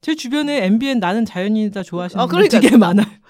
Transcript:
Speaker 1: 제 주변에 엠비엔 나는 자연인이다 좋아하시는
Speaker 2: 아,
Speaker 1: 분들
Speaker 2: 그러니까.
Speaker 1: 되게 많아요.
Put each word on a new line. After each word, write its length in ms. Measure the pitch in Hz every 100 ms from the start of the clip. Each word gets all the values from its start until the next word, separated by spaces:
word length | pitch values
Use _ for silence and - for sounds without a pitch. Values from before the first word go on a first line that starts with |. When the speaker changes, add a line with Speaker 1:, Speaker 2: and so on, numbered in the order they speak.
Speaker 1:
제 140 | -
주변에 500 | 311 262 294 285 294
엠비엔 340 | 190 220 269 247
나는 260 | 180 208
자연인이다 580 | 226 185 196 220 214 196
좋아하시는 360 | 180 175 180 196
Speaker 2:
아, 40 | 254
Speaker 1:
분들 220 | 339 403
Speaker 2:
그러니까. 120 | 226
Speaker 1:
되게 160 | - 254
많아요. 300 | 185 196 214 - _